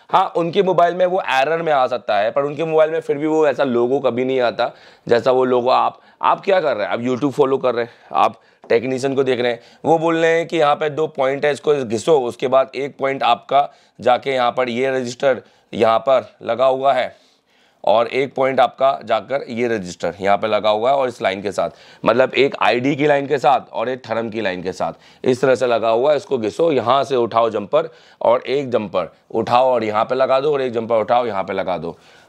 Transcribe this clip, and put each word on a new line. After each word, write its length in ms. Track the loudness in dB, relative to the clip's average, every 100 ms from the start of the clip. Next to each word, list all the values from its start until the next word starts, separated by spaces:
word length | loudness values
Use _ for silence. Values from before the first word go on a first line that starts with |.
| 0
हाँ, 220 | 0 2 -2
उनके 260 | -2 0
mobile 320 | 2 2 2
में 120 | 2 0
वो 140 | 0
error 420 | -2 0 0 -2
में 100 | 0
आ 140 | 0 0
सकता 320 | -2 -2 0
है, 120 | 0
पर 120 | -2
उनके 220 | -4 -4
mobile 260 | 0 2 2
में 100 | 0
फिर 180 | -4 -2
भी 80 | 0
वो 200 | 2 2
ऐसा 180 | 2
लोगो 340 | 0 2 2 0
कभी 240 | 0 -2
नहीं 160 | -2 0
आता 300 | -2 -2 -4 -6 -20 _ 0
जैसा 220 | 0 2
वो 140 | 2
लोगो 260 | 2 2 2
आप, 300 | 2 0 -4 _ -2
आप 180 | 0 0
क्या 200 | 0 0
कर 160 | 0 -2
रहे 100 | -4
हैं, 60 |
आप 80 | -4
YouTube 300 | -2 -2 -2
follow 280 | 0 0 2
कर 160 | 0
रहे 100 | -2
हैं, 80 | -4 -8 -6
आप 280 | 0 0 0 _ _ 0
technician 460 | 0 0 -4 -2
को 80 | -2
देख 180 | 0 0
रहे 120 | -2
हैं, 80 | -4 -10 _
वो 140 | 0 0
बोल 180 | 2 2
रहे 140 | 2
हैं 160 | 0 0
कि 100 | 0
यहाँ 180 | 2
पे 160 | 2 -2
दो 160 | -2 -4
पॉइंट 380 | -2 -2 0
है, 80 | -2
इसको 220 | 0 0
घिसो, 440 | 0 -2 -2 2 2
उसके 300 | 2 -4 0
बाद 220 | 2 0
एक 220 | -4 -10 -4
point 240 | -4 0
आपका 460 | 0 0 0 0 0 _ _ -4
जाके 300 | 0 0 0
यहाँ 200 | 0 0 0
पर 120 | -2
ये 220 | -2 -2
register 520 | -2 -4 -2 -2 -2 -6 _ _
यहाँ 240 | 0 2 2
पर 380 | 2 0 0 _
लगा 240 | -6 0 0
हुआ 260 | 2 0
है, 240 | 0 -2 -8 _ _ _ _ _ _ 0
और 200 | 2 2
एक 280 | -2 -2
point 260 | -2 0 2
आपका 400 | 0 2 0 0
जाकर 400 | -2 -4 -2 -6 -6
ये 200 | -4 -2
register 460 | -2 -6 -8 -6 -2
यहाँ 160 | 0 0
पे 100 | 0
लगा 240 | 0 0
हुआ 200 | 0 0
है 60 | 0
और 120 | -2
इस 140 | -2
line 200 | -4 -2
के 100 | -4
साथ, 180 | -4 -4 -6 -20 -4 0
मतलब 280 | 2 2
एक 220 | 2 0 2
आईडी 360 | 0 2 0 0
की 100 | 2
line 200 | 0 0
के 120 | 0
साथ 340 | 2 0 -2
और 160 | -6 -6
एक 100 | -6 -6
थरम 200 | -6 -4
की 100 | -4
line 220 | -4 -4
के 100 | -6
साथ 200 | -6 -6 -8 -18 _
इस 160 | -2 2
तरह 140 | 2
से 120 | 2 2
लगा 220 | 0 2
हुआ 220 | 2 2
है। 60 | 0
इसको 220 | -2 -4
घिसो, 340 | -2 0 0
यहाँ 320 | 2 2 0
से 120 | 2 0
उठाओ 340 | 0 2 0
jumper 400 | -2 -2 -2 -2 -8 -20 -2
और 180 | 0 0
एक 300 | 0 -4 -2
jumper 440 | -4 -2 -4 -6 _ -8
उठाओ 360 | -6 0 2 2
और 140 | 0
यहाँ 200 | 0 -2
पे 100 | 0
लगा 260 | 0 0 0
दो 120 | 0
और 100 | -2
एक 100 | -2
jumper 240 | -4 -2 0
उठाओ 300 | 2 0 0
यहाँ 180 | -4
पे 80 | -4
लगा 260 | -4 -4 -6
दो, 200 | -8 -12 _ -20